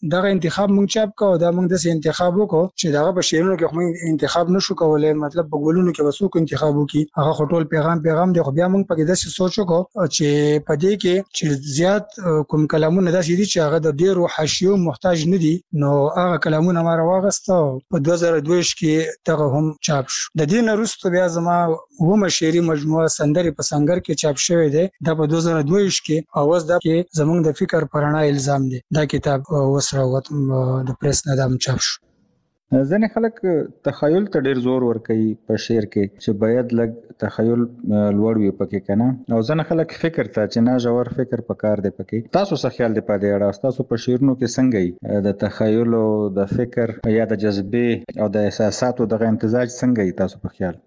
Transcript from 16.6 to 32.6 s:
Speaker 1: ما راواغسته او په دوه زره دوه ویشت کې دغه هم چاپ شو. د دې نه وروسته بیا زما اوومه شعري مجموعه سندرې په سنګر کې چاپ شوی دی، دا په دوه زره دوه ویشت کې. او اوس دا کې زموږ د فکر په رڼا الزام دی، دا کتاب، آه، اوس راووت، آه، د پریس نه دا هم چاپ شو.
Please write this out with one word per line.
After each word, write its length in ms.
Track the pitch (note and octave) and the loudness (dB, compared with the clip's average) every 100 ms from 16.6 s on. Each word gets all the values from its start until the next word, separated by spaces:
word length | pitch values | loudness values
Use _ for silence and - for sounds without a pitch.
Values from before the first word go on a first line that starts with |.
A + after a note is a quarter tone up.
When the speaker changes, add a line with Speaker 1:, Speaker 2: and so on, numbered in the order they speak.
| F3 F3 E3 | 2 2 0
Speaker 1:
ما 80 | E3 | 2
راواغسته 580 | E3 F#3+ G3 - - | 2 2 0 -2 0
او 160 | F#3 D3 C3 _ | 2 2 -2 _
په 60 | F3 | -2
دوه 160 | C#3+ E3+ | 0 2
زره 160 | E3+ E3 | 2 0
دوه 180 | D3 F3 | 2 0
ویشت 180 | E3 - | 0 -2
کې 140 | D#3+ D#3 D#3+ E3 - | 0 0 0 -6 -2
دغه 160 | D#3 D3+ | 0 2
هم 220 | C#3 D#3 D3+ | 0 -2 -2
چاپ 240 | - D3 B2+ | -2 -2 -2
شو. 120 | - - - | -6 -6 -2
د 20 | D3 | 0
دې 80 | G#3+ A3+ | 2 2
نه 60 | |
وروسته 360 | G#3+ A3+ - G3 F3 | 0 -2 -4 -2 0
بیا 120 | F#3 E3 | 0 0
زما 180 | E3+ F3 E3+ D#3+ - - | 0 0 0 -2 -6 -2
اوومه 260 | D#3+ G#3+ F#3+ - | 2 2 2 0
شعري 240 | D#3+ E3+ E3+ | 0 2 2
مجموعه 360 | D#3 D3 D#3+ D#3+ | 0 0 0 0
سندرې 440 | - D3 D3+ E3+ D3 | 0 0 2 0 -2
په 60 | C#3+ | -4
سنګر 260 | D3+ D3 F3+ F3+ | 0 0 0 -2
کې 80 | D3+ | -2
چاپ 160 | D#3 C#3 - | -2 -2 0
شوی 240 | E3+ D#3 D3 | 2 4 2
دی، 100 | F#3+ _ D#3 | 0 _ -4
دا 100 | D#3 | 0
په 60 | D3+ | 0
دوه 100 | E3 E3 | 0 0
زره 140 | D#3+ C#3+ | 0 2
دوه 120 | F#3+ | 2
ویشت 220 | G3 - - | 2 -2 -2
کې. 120 | D#3 D#3+ - | -4 -2 -2
او 180 | D3 | 2
اوس 100 | E3 D#3 | 2 2
دا 60 | F3 D#3+ | 0 2
کې 100 | D#3+ F3+ D#3 | 0 0 0
زموږ 200 | D3+ F3 D#3 | 2 2 0
د 20 | C#3+ | 0
فکر 220 | F#3+ E3 D3+ | -2 0 -2
په 60 | D3 | -2
رڼا 180 | D3 D3+ D3+ | 0 2 2
الزام 400 | C#3+ C3+ C#3 C3 | 0 0 0 -2
دی، 80 | B2+ - D3+ | -4 -4 -2
دا 60 | D3 | 0
کتاب، 340 | C#3+ D3+ C3+ C#3 | -2 -2 -2 -2
آه، 160 | D3+ C3+ | 0 2
اوس 160 | C#3 C3 C#3 | 0 0 0
راووت، 280 | C3 C3 - | 0 -2 -4
آه، 480 | D3 C3+ C3 B2+ C3 C3 | -4 0 0 0 -2 -4
د 40 | B2+ | -2
پریس 260 | C#3+ C3+ D3 | -2 -2 0
نه 80 | C3 | 0
دا 100 | C3 | 0
هم 80 | B2+ | 0
چاپ 220 | - B2 - | -2 -2 -2
شو. 80 | - _ _ _ _ _ _ | -6 _ _ _ _ _ _